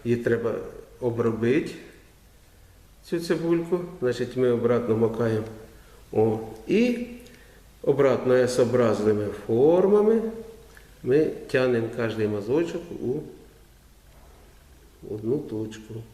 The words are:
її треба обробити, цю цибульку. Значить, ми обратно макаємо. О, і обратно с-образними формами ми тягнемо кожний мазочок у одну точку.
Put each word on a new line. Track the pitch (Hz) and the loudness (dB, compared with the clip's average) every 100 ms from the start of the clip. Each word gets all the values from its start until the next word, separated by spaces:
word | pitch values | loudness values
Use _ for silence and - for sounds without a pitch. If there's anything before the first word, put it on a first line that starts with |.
її | 120 117 | 0 -2
треба | 120 113 117 - - - - - | 2 0 0 -4 -8 -14 -20 -6
обробити, | 123 113 113 110 113 139 - - - - - - - - - - - - - - | -4 0 -2 0 2 0 -2 -12 -18 -20 -20 -20 -20 -20 -20 -20 -20 -20 -20 -20
цю | - 170 | -6 -6
цибульку. | 170 160 165 170 170 175 - - | -2 -2 2 0 0 -4 -4 -4
Значить, | 123 120 120 127 | -2 -2 -4 0
ми | 127 | 2
обратно | 117 117 120 - 110 | 2 2 0 2 2
макаємо. | 113 110 117 110 107 - - - - - - | 2 2 0 0 -4 -12 -18 -20 -20 -20 -6
О, | 104 110 107 - - - | 2 2 2 -6 -14 -2
і | 202 247 240 - - - - - - - - | 2 2 0 -6 -12 -18 -20 -20 -20 -20 -6
обратно | - 139 139 117 127 | -2 4 4 2 4
с-образними | 127 120 - 120 123 117 101 104 104 104 - - | 4 4 2 2 4 2 2 2 2 -2 -6 -2
формами | 113 143 175 196 208 214 226 226 - - - - - - - | 4 6 6 6 4 4 2 0 -8 -16 -20 -20 -20 -20 -12
ми | 127 139 156 | 0 2 2
тягнемо | - - 135 127 117 113 - | -2 -4 0 2 0 -2 -4
кожний | 113 110 107 | -4 -2 -2
мазочок | 104 101 143 170 175 - - | -2 -2 -2 -2 -6 -10 -8
у | 117 143 - - - - - - - - - - - - - - - - - - - 107 | -4 -6 -8 -18 -20 -20 -20 -20 -20 -20 -20 -20 -20 -20 -20 -20 -20 -20 -20 -20 -12 -8
одну | 107 143 | -4 -4
точку. | - 107 107 107 - 113 - | -4 -8 -8 -12 -14 -16 -16